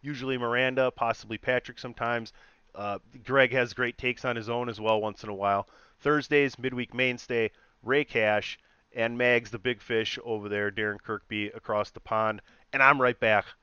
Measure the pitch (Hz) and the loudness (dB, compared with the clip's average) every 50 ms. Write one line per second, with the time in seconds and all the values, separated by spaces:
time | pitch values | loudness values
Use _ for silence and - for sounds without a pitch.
0 | - 139 147 127 131 131 131 123 120 117 117 123 131 127 127 135 131 127 123 - | -10 -10 -10 -6 -4 -4 -2 -2 0 0 2 2 2 2 2 2 2 2 2 0
1 | 120 117 117 - - 107 113 107 - - 127 127 - - 123 - - 127 117 - | 0 0 0 -2 -4 -10 -10 -6 -2 0 0 0 0 -4 -16 -12 -12 -14 -8 -4
2 | 120 117 120 117 113 - _ - - - _ _ _ _ _ - 101 104 101 95 | -2 -2 -2 -2 -4 -6 _ -20 -20 -20 _ _ _ _ _ -8 -6 -6 -6 -8
3 | _ - - 127 104 - 131 139 131 123 120 131 120 117 - - 123 117 - - | _ -16 -20 -18 -8 0 4 4 4 6 4 0 0 -2 -2 -4 -4 -4 -4 -4
4 | - 123 123 - - 131 117 117 110 107 120 120 123 120 110 101 107 110 110 110 | -4 -4 -4 -2 -4 -4 -4 -4 -4 -4 -4 -4 -4 -6 -8 -4 2 2 2 2
5 | 107 107 101 - - 107 104 95 101 101 101 101 101 _ - - - _ _ _ | 2 -4 -6 -8 -12 -12 -8 -2 0 2 2 0 0 _ -14 -20 -20 _ _ _
6 | - 143 151 147 135 - 151 147 143 135 - - 120 131 127 123 123 - - 120 | 0 0 0 0 0 2 2 2 2 2 -2 -4 -6 -4 -4 -4 -8 -6 -2 -2
7 | 131 127 123 120 - - 123 117 113 104 _ _ _ _ _ _ - 110 131 147 | 0 0 -2 -4 -6 -2 0 0 0 0 _ _ _ _ _ _ -4 0 0 0
8 | 147 - - 120 110 107 104 107 101 - - _ _ _ _ _ _ _ _ 120 | 0 0 0 2 2 4 2 2 0 -4 -12 _ _ _ _ _ _ _ _ -2
9 | 113 117 120 120 123 123 123 120 120 - 117 113 95 123 123 104 - - 120 113 | -2 -2 0 2 4 4 4 4 2 -2 -12 -4 -2 -2 -4 -4 -4 -2 0 0
10 | 110 - - - - - 113 107 101 104 101 104 104 104 101 107 107 107 101 101 | 0 0 -4 -8 -6 -6 -6 -6 -4 -4 -2 -2 -2 -2 -2 -2 -4 -4 -4 -6
11 | _ - 110 101 _ _ 113 104 104 104 - 113 _ - 110 104 107 - _ - | _ -8 -8 -8 _ _ -6 -4 -4 -4 -8 -12 _ -2 -2 -2 -2 -2 _ -20
12 | - - 113 110 110 110 107 104 - _ _ _ _ _ - 135 135 135 143 139 | -6 -2 0 0 0 0 -2 -4 -10 _ _ _ _ _ 0 4 6 6 6 6
13 | 127 123 120 _ - 113 107 101 98 - - _ | 4 2 2 _ 2 4 4 4 2 0 -14 _